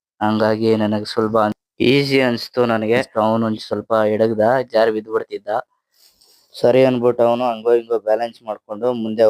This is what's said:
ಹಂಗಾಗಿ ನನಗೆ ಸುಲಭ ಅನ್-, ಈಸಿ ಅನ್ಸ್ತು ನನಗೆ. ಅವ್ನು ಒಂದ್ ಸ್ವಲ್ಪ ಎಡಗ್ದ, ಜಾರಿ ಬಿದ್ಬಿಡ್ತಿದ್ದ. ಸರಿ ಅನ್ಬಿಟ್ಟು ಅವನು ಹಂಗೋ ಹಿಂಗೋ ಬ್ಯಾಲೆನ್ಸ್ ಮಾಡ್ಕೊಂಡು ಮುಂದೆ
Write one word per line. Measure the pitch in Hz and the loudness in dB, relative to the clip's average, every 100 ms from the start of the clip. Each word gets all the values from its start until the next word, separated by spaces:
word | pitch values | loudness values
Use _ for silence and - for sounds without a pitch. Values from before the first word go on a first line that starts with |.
| _ _ | _ _
ಹಂಗಾಗಿ | 107 107 107 110 113 110 | -2 0 0 0 0 0
ನನಗೆ | 107 107 107 | 0 -4 -4
ಸುಲಭ | - 110 113 107 | -4 -2 0 0
ಅನ್-, | - _ - | -4 _ -2
ಈಸಿ | 123 139 139 135 | 2 2 2 0
ಅನ್ಸ್ತು | 131 117 - 127 117 | 0 -2 -6 -2 0
ನನಗೆ. | 113 110 120 127 110 | 0 0 0 0 -2
ಅವ್ನು | 107 113 113 | 0 0 -2
ಒಂದ್ | 110 - | -4 -6
ಸ್ವಲ್ಪ | 104 - 110 107 | -8 -2 0 0
ಎಡಗ್ದ, | 107 113 107 110 131 120 | 2 0 2 2 0 0
ಜಾರಿ | 110 113 110 | 0 0 0
ಬಿದ್ಬಿಡ್ತಿದ್ದ. | 110 110 - 104 101 110 - _ _ _ _ _ _ _ _ | -4 -6 -6 -10 -6 -6 -8 _ _ _ _ _ _ _ _
ಸರಿ | - 120 127 | -2 2 4
ಅನ್ಬಿಟ್ಟು | 131 123 120 120 | 4 2 0 2
ಅವನು | 117 120 | 2 2
ಹಂಗೋ | 123 113 117 120 | -2 -2 0 0
ಹಿಂಗೋ | 113 113 | 2 -2
ಬ್ಯಾಲೆನ್ಸ್ | 104 110 117 - | 0 -2 -2 -10
ಮಾಡ್ಕೊಂಡು | 113 104 - 104 123 120 | -12 -12 -12 -6 -4 -4
ಮುಂದೆ | 110 110 110 | -4 2 4